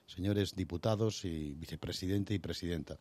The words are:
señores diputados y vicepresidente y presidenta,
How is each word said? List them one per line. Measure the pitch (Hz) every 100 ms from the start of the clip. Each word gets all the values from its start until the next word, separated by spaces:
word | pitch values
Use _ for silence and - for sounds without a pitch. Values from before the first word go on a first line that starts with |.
| -
señores | - 95 101 95 98
diputados | 85 85 113 107 110 -
y | 92 80 76
vicepresidente | 71 80 82 85 85 92 101 98
y | 101
presidenta, | 82 82 85 85 - -